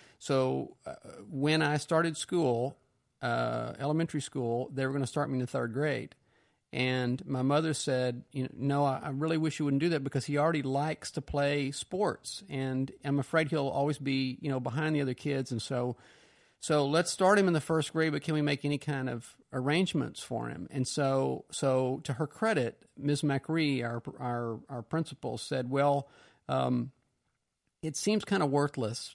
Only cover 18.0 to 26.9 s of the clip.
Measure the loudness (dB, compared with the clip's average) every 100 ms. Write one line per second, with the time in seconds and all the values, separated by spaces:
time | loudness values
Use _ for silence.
18 | 0 0 0 0 2 0 -2 -2 -2 -4
19 | -2 -6 -10 -20 -10 -4 0 2 2 0
20 | -2 -6 -6 -6 -6 -8 -6 -4 -2 0
21 | 2 2 0 -2 -8 -2 2 2 2 -2
22 | -4 -4 -4 0 0 2 0 -4 _ -4
23 | 0 2 2 0 0 0 2 0 -2 -4
24 | -8 -8 -4 -2 -4 -6 -8 -10 -4 -2
25 | -2 -6 -8 -6 -4 -4 0 2 4 2
26 | -2 -14 -20 _ -4 0 2 0 -2